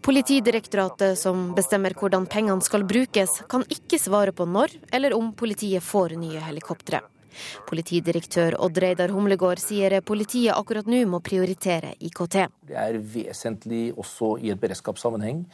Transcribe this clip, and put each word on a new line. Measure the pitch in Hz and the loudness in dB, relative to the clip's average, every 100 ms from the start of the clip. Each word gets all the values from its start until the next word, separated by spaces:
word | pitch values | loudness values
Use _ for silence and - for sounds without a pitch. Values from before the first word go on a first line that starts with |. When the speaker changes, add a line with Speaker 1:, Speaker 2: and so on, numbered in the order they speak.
Speaker 1:
Politidirektoratet, | - 269 - 277 220 226 - 196 190 - 196 | 4 4 4 4 4 0 -2 0 0 2 2
som | 185 190 185 180 | 2 0 0 0
bestemmer | 175 190 202 190 | 0 2 2 0
hvordan | 180 202 185 185 | 0 0 2 0
pengene | 208 214 190 | 0 2 2
skal | 185 208 | 2 0
brukes, | 196 214 254 208 185 - - | 2 0 2 2 2 -2 -2
kan | 254 - | -4 -2
ikke | - - 320 | -8 -2 0
svare | - 208 196 | 2 2 2
på | 180 175 | 0 0
når | 190 302 - - | 2 0 -2 -4
eller | 247 277 | 0 2
om | 220 226 | 0 -2
politiet | 214 233 202 208 185 | -4 -4 -4 -2 -2
får | - 202 175 165 | 0 0 0 -2
nye | 165 156 | -8 -8
helikoptre. | 156 151 - 170 - 160 107 _ _ - - - - | -8 -10 -10 -10 -4 -6 -6 _ _ -18 -16 -14 -8
Politidirektør | 165 165 170 170 170 - 180 170 - | -6 -2 0 0 -2 0 2 2 2
Odd | 180 165 | 0 2
Reidar | 185 180 180 | 2 2 0
Humlegård | 196 202 190 180 180 | 2 2 4 2 0
sier | - 208 196 190 | -2 0 2 2
politiet | 185 208 208 247 233 - | 0 -4 -2 2 2 2
akkurat | 202 214 208 | -2 -4 2
nå | 247 220 | 2 4
må | 175 | 0
prioritere | 170 185 185 185 196 170 160 - | 0 0 0 0 0 0 -2 -10
I | 170 | -12
K | - 170 | -6 -2
T. | 190 185 _ 143 | 0 0 _ -10
Speaker 2:
Det | - | -4
er | 110 113 | -2 -2
vesentlig | 107 113 - - 117 110 113 117 117 | -4 -6 -6 -6 -6 -6 -6 -4 -4
også | 117 101 - 110 107 | -6 -12 -2 -2 0
i | 110 | -2
et | 98 | -2
beredskapssammenheng. | 107 95 - 101 120 113 107 156 175 | -2 -4 -8 -4 -4 -2 -4 -4 -8